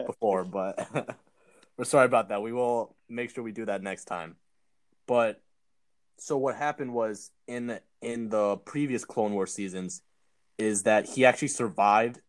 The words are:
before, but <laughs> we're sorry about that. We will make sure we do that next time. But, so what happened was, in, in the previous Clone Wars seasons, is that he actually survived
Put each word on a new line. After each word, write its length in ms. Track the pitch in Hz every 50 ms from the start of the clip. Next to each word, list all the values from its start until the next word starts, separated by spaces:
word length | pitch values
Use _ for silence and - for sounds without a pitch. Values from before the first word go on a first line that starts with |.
| 143
before, 380 | - - - 113 104 95 92 90
but 420 | 92 92 98 92 98 - - - - -
<laughs> 240 | 139 - - - - _ _ _ _ _ _ _ _ _ _ _
we're 80 | - 123
sorry 200 | - 156 139 127
about 240 | 127 131 113 104 95
that. 120 | 104 101
We 100 | 110 113 120
will 420 | 123 123 120 120 117 107 - _ _ _ -
make 200 | 117 120 123 120
sure 120 | - 131 117
we 80 | 110
do 140 | 101 113 113
that 180 | 104 98 95 95
next 220 | 98 95 - -
time. 320 | - 92 87 82 80 - _ _ _ _ _ _ _ _ _ _ _ _ _ _
But, 340 | - 123 120 117 107 - - _ _ _ _ _ _ _ _ _ _ _ _ _ _ _
so 200 | - - - 147
what 180 | 135 135 131 117
happened 380 | - 143 147 147 - 135 123 120
was, 380 | 117 113 110 107 - - - _ _ _
in, 320 | - 120 120 120 120 110 - - _ _ _
in 280 | - 117 117 117 113 104
the 280 | 110 107 104 101 101
previous 480 | 98 - - - 143 147 135 123 110 -
Clone 280 | - - 120 107 104 104
Wars 200 | 98 95 - -
seasons, 480 | 107 98 92 92 92 92 90 - - - _ _ _ _ _ _ _ _ _ _
is 260 | - 110 110 104 98 -
that 220 | 113 107 104 - -
he 160 | - 131 127
actually 220 | 123 123 - 151 135
survived 720 | - - 120 104 82 107 101 104 104 110 117 123 123 - _